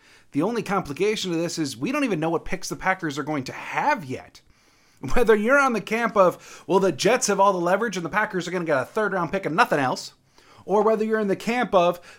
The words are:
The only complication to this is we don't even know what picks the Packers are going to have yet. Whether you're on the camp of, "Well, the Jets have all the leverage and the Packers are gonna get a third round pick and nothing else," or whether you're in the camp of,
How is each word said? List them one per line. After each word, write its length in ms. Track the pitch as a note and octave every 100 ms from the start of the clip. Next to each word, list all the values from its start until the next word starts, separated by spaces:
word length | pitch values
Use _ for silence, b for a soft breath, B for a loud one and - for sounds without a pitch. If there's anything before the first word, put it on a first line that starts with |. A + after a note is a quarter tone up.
| b b b
The 100 | C#3
only 200 | F#3 A#3
complication 680 | F3 G3 C#3+ C#3+ G3+ A3 F#3
to 80 | E3
this 200 | E3+ -
is 200 | C#3+ A2
we 140 | D3+
don't 120 | D4
even 160 | C4 E3+
know 80 | D#3+
what 160 | E3
picks 240 | - F3+ -
the 80 | D3
Packers 420 | F#3 F#3 D#3+ C#3
are 40 |
going 220 | C#3+ D3+
to 80 | B2+
have 520 | - - D3+ A#3+ C#4+
yet. 380 | C3+ A2 F2 - _ b b b b b -
Whether 200 | B3 A3
you're 240 | G#3+ G#3+ C#4+
on 140 | C4+
the 80 | A3
camp 340 | - A3 A#3
of, 480 | A3 F3+ F3 - - -
"Well, 140 | F#3
the 120 | F#3
Jets 360 | C3+ F3+ B3 -
have 120 | F#3+
all 140 | G3
the 40 | F#3
leverage 380 | E3+ G3 A#3 F3+
and 80 |
the 60 | E3
Packers 360 | G3 G#3 F#3+ E3+
are 40 |
gonna 160 | F3+ D#3+
get 160 | C#3
a 20 |
third 300 | A#2+ A3 G#3
round 180 | F#3 E3
pick 140 | G3 E3+
and 100 | E3+
nothing 220 | - D3+
else," 340 | C3 F#3 - _ _ _ B B -
or 160 | G3+
whether 240 | G#3+ G#3+ A3
you're 140 | A3
in 80 | G3+
the 80 | F#3+
camp 380 | G#3+ B3 G#3+
of, 260 | F#3+ F3 F3+ B